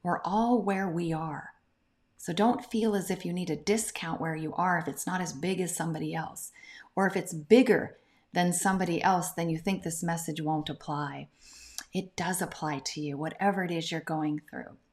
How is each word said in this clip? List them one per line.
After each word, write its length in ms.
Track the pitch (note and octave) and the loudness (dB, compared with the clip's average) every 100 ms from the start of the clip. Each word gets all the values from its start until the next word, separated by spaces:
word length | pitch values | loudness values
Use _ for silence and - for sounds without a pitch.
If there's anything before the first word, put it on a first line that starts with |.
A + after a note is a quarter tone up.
We're 180 | F3+ E3+ | 0 -2
all 360 | E3+ G#3 A#3+ A#3+ | 0 2 4 4
where 280 | G3 F#3+ F#3+ | 2 0 0
we 240 | E3 E3+ | -2 -2
are. 380 | D#3+ D#3+ C#3+ - _ _ _ _ _ _ _ | -2 -4 -8 -10 _ _ _ _ _ _ _
So 140 | - | -6
don't 360 | E3+ A3 B3 - | 4 4 4 0
feel 280 | A3+ G#3+ G3+ | 0 2 2
as 160 | F#3 | 0
if 120 | F#3 | -2
you 80 | F3 | -2
need 140 | F3 E3 | -4 -2
to 80 | |
discount 640 | D3+ - A3 - - E3+ - | -2 2 2 0 -6 -6 -4
where 140 | D#3+ | -4
you 180 | D#3 D#3 | -2 -4
are 240 | - F3+ F3 | 0 2 2
if 100 | E3 | -2
it's 180 | - - | -6 -4
not 140 | F3+ | -4
as 120 | E3+ | -4
big 280 | C3+ F3 F#3 | -2 -2 0
as 140 | F3 | -2
somebody 420 | - E3 D#3 D#3 E3 | -2 -4 -2 -4 -4
else, 340 | - - - - - - - - | -6 -10 -14 -16 -20 -20 -8 0
or 100 | G3 | 2
if 80 | |
it's 180 | G3 - | 2 -4
bigger 640 | D#3+ D3 A#3 A#3 F3+ - - _ _ _ | -8 8 8 10 4 2 -10 _ _ _
than 200 | F3 F3+ | 2 2
somebody 480 | E3+ G3 F#3+ F3 E3+ | 4 2 2 0 2
else, 300 | - F3+ E3+ | 4 4 0
then 180 | - E3+ | -2 -2
you 80 | D#3+ | 0
think 280 | F#3 F#3 | 0 -2
this 180 | E3+ E3 | -4 -4
message 380 | F3 E3 E3 D#3 | -2 -2 -4 -4
won't 280 | D3+ D#3 D3+ | 0 -2 -2
apply. 600 | D3 - D3 C#3+ C#3 C#3+ _ - - - - - | -8 -6 -4 -4 -8 -14 _ -20 -20 -14 -14 -6
It 220 | F#3 F#3 - | -6 -6 -4
does 260 | F3 F#3 | -4 -2
apply 400 | F3+ - D#3 C#3 - | -4 -4 -4 -4 -6
to 140 | D3+ | -6
you, 160 | D3 C#3+ | -6 -4
whatever 460 | D#3 - G3 F#3+ | -6 0 0 2
it 80 | F3 | -2
is 220 | E3+ E3 | -2 -2
you're 80 | E3 | -6
going 400 | D#3 D#3 D3+ D3+ - | -2 -2 0 -2 -6
through. 260 | C3 - - _ | -12 -12 -18 _